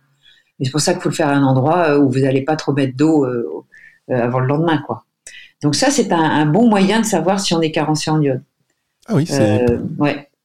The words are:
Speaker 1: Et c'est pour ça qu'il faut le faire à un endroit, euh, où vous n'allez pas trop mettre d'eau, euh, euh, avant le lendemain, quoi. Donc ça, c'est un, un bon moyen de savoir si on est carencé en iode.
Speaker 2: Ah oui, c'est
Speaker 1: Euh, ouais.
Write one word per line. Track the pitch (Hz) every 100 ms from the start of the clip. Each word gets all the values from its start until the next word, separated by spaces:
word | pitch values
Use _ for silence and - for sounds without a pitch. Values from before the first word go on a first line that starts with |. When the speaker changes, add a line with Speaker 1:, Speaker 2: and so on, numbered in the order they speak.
| _ _ _ _ _ -
Speaker 1:
Et | 127
c'est |
pour | 147
ça | 180
qu'il | 180
faut | 170
le |
faire | 160 147
à |
un | 143
endroit, | 135 131 143 175 160
euh, | 143
où | 135
vous | 131
n'allez | 135 131
pas | 135 151
trop | -
mettre | 139 135 127
d'eau, | 156 156
euh, | 127 120 76 85 - - - _ -
euh, | 123
avant | 120 127
le | 131
lendemain, | 147 165 151 -
quoi. | 110 - _ - - - _
Donc | 147
ça, | 147 269
c'est | 269 196
un, | 170
un | 156 143
bon | 151 180 240
moyen | 202 185 226
de | 214
savoir | 170 170 196
si | 196
on | 165
est | 160
carencé | 160 151 151 -
en | 156
iode. | 143 131 - _ _ _ _ _ -
Speaker 2:
Ah |
oui, | 175 151
c'est | 139 107 107 120
Speaker 1:
Euh, | 120 110 147
ouais. | 147 - - _